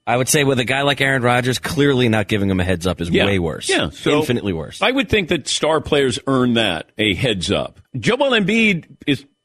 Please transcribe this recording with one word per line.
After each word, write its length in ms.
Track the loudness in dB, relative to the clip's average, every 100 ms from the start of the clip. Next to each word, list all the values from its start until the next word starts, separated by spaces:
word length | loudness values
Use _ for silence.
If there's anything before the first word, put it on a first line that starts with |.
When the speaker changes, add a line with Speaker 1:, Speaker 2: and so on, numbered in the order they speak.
| -2
Speaker 1:
I 100 | -2
would 120 | 2
say 160 | 2
with 160 | 2 0
a 40 |
guy 180 | 0 0
like 180 | 0 0
Aaron 220 | 0 0
Rodgers, 360 | 2 2 0 -2
clearly 500 | -4 0 2 2 2
not 180 | 2 0
giving 220 | 0 0
him 100 | 0
a 40 |
heads 220 | 0 -2 -2
up 140 | -4
is 80 | -2
Speaker 2:
Yeah. 160 | 0
Speaker 1:
way 140 | 0 0
worse. 300 | -2 -4 -4
Speaker 2:
Yeah, 180 | -2 -2
so 300 | -4 -2 0
Speaker 1:
Infinitely 340 | 0 -2 -2
worse. 300 | -4 -8 -2
Speaker 2:
I 80 | 0
would 180 | 0 0
think 200 | -2 0
that 200 | -4 -4
star 320 | -2 0 0
players 380 | 2 2 2 0 0
earn 280 | 2 2
that, 360 | 2 0 -2 -6 -2
a 160 | 0
heads 360 | 0 0 -2 -2
up. 300 | -2 -2 -10 _ -6
Joel 340 | 0 0 2
Embiid 520 | 2 2 2 2 0 -4 -8 -4
is 180 | -4 -6 _